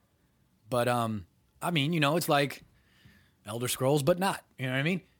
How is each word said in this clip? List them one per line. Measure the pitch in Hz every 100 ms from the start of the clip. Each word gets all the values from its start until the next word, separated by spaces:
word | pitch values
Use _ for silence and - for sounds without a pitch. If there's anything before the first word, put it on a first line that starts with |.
| _ _ _ _ _ _ 107
But, | 120 120
um, | 120 113 107 85 _ _ _
I | 165
mean, | 170 139
you | 170
know, | 143 170
it's | -
like | 143 143 - - _ _ _ - - _ _ -
Elder | 117 123
Scrolls, | - 131 147
but | 139 175
not. | 190 - - -
You | 131
know |
what | 131
I |
mean? | 147 190 -